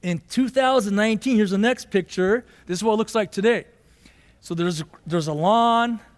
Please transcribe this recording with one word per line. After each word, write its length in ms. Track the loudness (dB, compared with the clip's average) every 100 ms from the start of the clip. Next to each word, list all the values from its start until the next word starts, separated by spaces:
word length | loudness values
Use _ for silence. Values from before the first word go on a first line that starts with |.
In 180 | -4 -6 -4
two 200 | -2 0
thousand 480 | 2 2 2 2 0
nineteen, 400 | 0 0 0 2
here's 160 | 2
the 60 | 2
next 340 | 0 0 -2
picture. 520 | -2 -2 -2 0 0 -2 -20 -10
This 140 | -4
is 20 |
what 120 | 0
it 20 | 0
looks 180 | 0
like 160 | -2 -2
today. 340 | -2 0 0 -4 _ _ _ -20 _ _ _
So 160 | -10 -4
there's, 260 | -2 -2 -8 -14 -6
there's 220 | -4 -4
a 40 |
lawn. 680 | -2 2 4 4 2 0 -4 -10